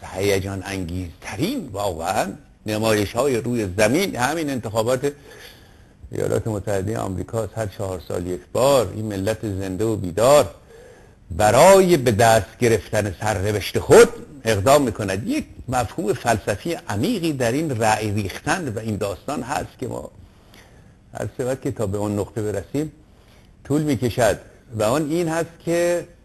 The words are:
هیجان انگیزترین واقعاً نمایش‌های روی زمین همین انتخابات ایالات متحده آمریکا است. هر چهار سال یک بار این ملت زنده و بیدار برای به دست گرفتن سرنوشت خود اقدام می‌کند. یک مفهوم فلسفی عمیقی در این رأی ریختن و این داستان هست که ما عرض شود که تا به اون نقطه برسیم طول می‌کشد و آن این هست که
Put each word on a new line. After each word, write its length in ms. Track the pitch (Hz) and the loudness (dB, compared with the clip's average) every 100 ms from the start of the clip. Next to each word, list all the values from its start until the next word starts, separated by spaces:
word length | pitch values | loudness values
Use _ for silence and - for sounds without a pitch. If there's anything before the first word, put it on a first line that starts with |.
| - | -10
هیجان 500 | 92 101 98 95 98 95 | -2 0 0 -2 -8 -6
انگیزترین 1040 | 98 85 90 87 - - 104 165 277 147 | -6 -6 -6 -8 -12 -14 -6 -4 -4 -8
واقعاً 560 | 98 101 80 82 104 180 - - - 107 | -4 -4 -4 -2 -2 -2 -6 -18 -14 -6
نمایش‌های 720 | 107 110 107 98 117 143 120 | -2 2 2 0 0 0 0
روی 300 | 117 120 104 90 | -2 -2 -4 2
زمین 380 | 107 139 196 117 | 2 2 0 -2
همین 340 | 127 165 151 | -2 -2 -4
انتخابات 600 | 135 107 107 110 131 139 143 - - - - - - - _ - | -4 -4 -2 0 0 -2 -6 -20 -20 -20 -20 -20 -20 -20 _ -12
ایالات 360 | - 50 117 - | -6 -2 -2 -2
متحده 500 | 107 - 98 95 117 | -6 -4 -4 -4 -4
آمریکا 460 | 107 92 92 113 | -6 -6 -6 -6
است. 100 | 98 - | -6 -6
هر 120 | 107 | -8
چهار 340 | - 98 92 - | -6 -8 -8 -8
سال 200 | 98 87 | -8 -6
یک 140 | 90 - | -8 -6
بار 400 | 104 131 139 101 101 | 0 4 4 2 -4
این 100 | 110 | -6
ملت 360 | 98 95 110 | -4 -2 -2
زنده 440 | 110 95 95 92 110 | -4 -6 -6 -4 -2
و 100 | 107 | -2
بیدار 600 | 95 85 120 147 127 - - - - - - - - | -4 2 6 6 4 -4 -20 -20 -20 -20 -20 -20 -12
برای 680 | 82 104 113 175 196 190 170 | 2 4 8 10 8 8 4
به 140 | 127 | 4
دست 460 | 104 117 113 - - | 4 6 6 2 0
گرفتن 560 | 120 110 - 110 104 85 | 2 2 0 -2 -2 -4
سرنوشت 580 | 107 107 101 104 - - | -4 -2 -2 -2 -2 -6
خود 300 | - 165 233 - - - 113 | 6 8 8 4 -16 -8 -2
اقدام 360 | 107 95 147 | 0 4 4
می‌کند. 460 | 131 - 104 98 135 | 4 -2 -4 -4 -2
یک 180 | 302 - - - | -4 -4 -14 -6
مفهوم 460 | 127 120 - - | -4 -4 -4 -4
فلسفی 600 | 165 123 110 - 101 165 160 - | -2 0 0 0 -4 -4 -8 -6
عمیقی 440 | 104 151 233 165 | -2 -2 0 -2
در 180 | 139 117 | -2 -2
این 300 | 127 165 117 | 0 -2 0
رأی 300 | 110 107 110 | 0 2 0
ریختن 560 | 104 98 - - 175 151 | -2 -4 -6 -4 -4 -4
و 120 | 110 | -8
این 180 | 113 101 | -6 -4
داستان 460 | 101 95 - 151 | -4 -6 -8 -8
هست 360 | 123 151 - - | -4 -6 -6 -10
که 80 | 120 | -10
ما 240 | 113 - - - - - - - - - - - | -8 -12 -18 -20 -20 -20 -20 -20 -20 -20 -20 -18
عرض 160 | 123 117 - | -10 -10 -6
شود 240 | 127 135 | -6 -4
که 100 | 143 | -6
تا 160 | 127 104 | -4 -4
به 100 | 104 | -2
اون 220 | 104 104 | -2 -2
نقطه 220 | 98 - | -4 -4
برسیم 500 | 107 101 - 139 156 - - - - - - - | -4 -6 -6 -6 -6 -10 -20 -20 -20 -20 -20 -20
طول 180 | - 147 | -2 -2
می‌کشد 580 | 151 131 127 104 113 90 - - - 110 | 0 0 0 2 2 0 -6 -20 -14 -2
و 80 | |
آن 260 | 107 139 151 | 0 0 0
این 180 | 165 170 | -2 -2
هست 220 | 165 165 - - | -2 -4 -8 -4
که 420 | 170 175 175 156 - | 0 0 -2 -6 -18